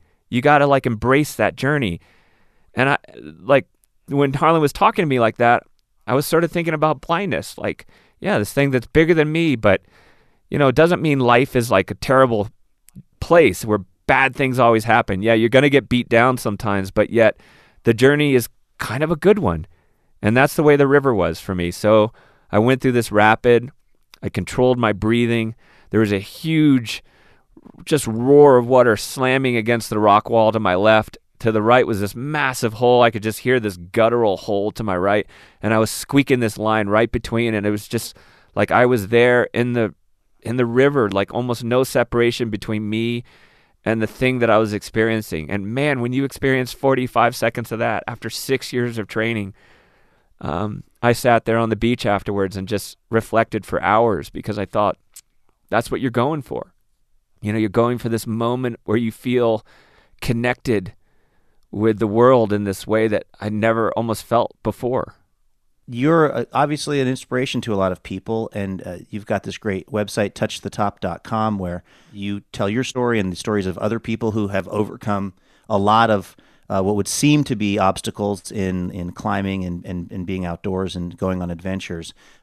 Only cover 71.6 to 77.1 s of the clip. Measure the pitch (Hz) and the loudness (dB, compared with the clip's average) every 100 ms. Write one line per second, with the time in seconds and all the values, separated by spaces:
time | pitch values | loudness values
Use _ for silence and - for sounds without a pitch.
71.6 | 90 87 - _ _ 104 101 101 - - | -6 -10 -14 _ _ -12 -8 -8 -10 -6
72.6 | 101 113 127 127 120 113 95 87 - 104 | -4 -2 -4 -4 -2 0 -2 -6 -4 -2
73.6 | 95 90 107 113 - 110 113 107 101 98 | -2 -4 -4 -4 -6 -4 -4 -2 -2 -4
74.6 | 92 104 101 120 - 101 98 - _ _ | -4 -4 -6 -6 -6 -6 -6 -12 _ _
75.6 | - 104 101 110 113 104 - _ _ _ | -4 0 4 4 4 2 -2 _ _ _
76.6 | - 98 95 104 101 | -6 -2 0 0 -2